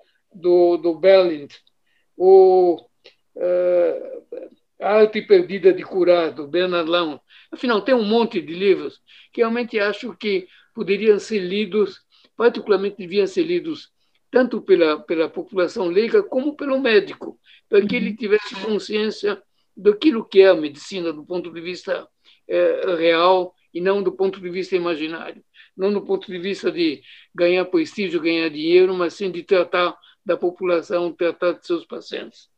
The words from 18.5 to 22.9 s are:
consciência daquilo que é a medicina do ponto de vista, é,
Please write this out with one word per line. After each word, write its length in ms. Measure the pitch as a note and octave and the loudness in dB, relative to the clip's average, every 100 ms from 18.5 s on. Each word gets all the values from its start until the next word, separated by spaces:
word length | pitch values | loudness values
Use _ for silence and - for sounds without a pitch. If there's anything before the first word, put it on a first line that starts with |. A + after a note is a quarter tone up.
| G3 | -10
consciência 840 | G3+ G#3 - G#3+ G#3+ G#3 G#3 G3+ _ _ _ - | -4 -6 -4 -4 -4 -4 -6 -6 _ _ _ -2
daquilo 480 | G3 G#3 D4+ A3+ - | 0 2 2 0 0
que 160 | G3 | 6
é 80 | F#3+ | 6
a 40 | |
medicina 600 | E3+ D3+ C3+ - G3 E3 | 6 0 -10 -12 -8 -6
do 100 | D3+ | -8
ponto 260 | C#3+ F3 F3 | -8 -10 -8
de 120 | E3 | -12
vista, 440 | E3 F3 - - - _ _ _ - | -12 -12 -8 -8 -10 _ _ _ -6
é, 500 | F3 F3 D#3 F#3 | 0 0 0 -2